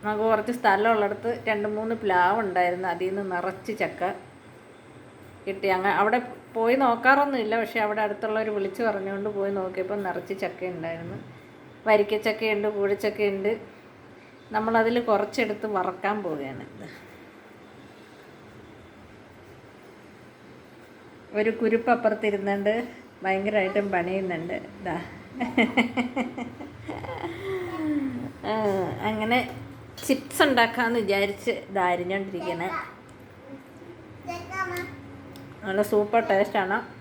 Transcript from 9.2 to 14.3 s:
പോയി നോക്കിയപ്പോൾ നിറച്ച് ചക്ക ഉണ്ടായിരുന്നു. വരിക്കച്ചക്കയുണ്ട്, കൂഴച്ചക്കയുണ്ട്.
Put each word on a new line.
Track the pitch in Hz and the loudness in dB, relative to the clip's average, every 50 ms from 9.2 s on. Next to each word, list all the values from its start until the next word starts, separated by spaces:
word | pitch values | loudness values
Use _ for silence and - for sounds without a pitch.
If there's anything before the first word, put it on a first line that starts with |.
| 202 214 208 202 | -4 -4 -2 -2
പോയി | 196 196 202 | -2 0 0
നോക്കിയപ്പോൾ | 196 185 185 185 196 185 185 208 208 196 | -2 -4 -4 -2 -4 -4 -2 -2 -2 -2
നിറച്ച് | 185 175 185 175 - 196 190 196 | -2 -4 -4 -4 -6 -6 -4 -4
ചക്ക | 175 - - 185 180 175 | -6 -4 -4 -6 -6 -6
ഉണ്ടായിരുന്നു. | 165 160 165 165 165 170 170 190 226 - - - - - - - - - - - - - 220 | -6 -6 -6 -6 -8 -8 -10 -10 -12 -12 -16 -18 -20 -20 -20 -20 -20 -20 -20 -20 -6 4 6
വരിക്കച്ചക്കയുണ്ട്, | 214 208 208 208 220 214 214 226 214 214 226 220 214 202 202 214 208 | 6 6 6 4 2 0 2 0 0 2 2 0 2 2 2 0 0
കൂഴച്ചക്കയുണ്ട്. | 202 202 196 202 196 - 214 208 - 214 202 196 196 190 202 226 220 - - - - - - - - - - - - - - | 2 2 2 2 2 0 -2 0 2 0 2 2 2 0 0 0 -2 -6 -16 -18 -20 -20 -20 -20 -20 -20 -20 -20 -20 -20 -20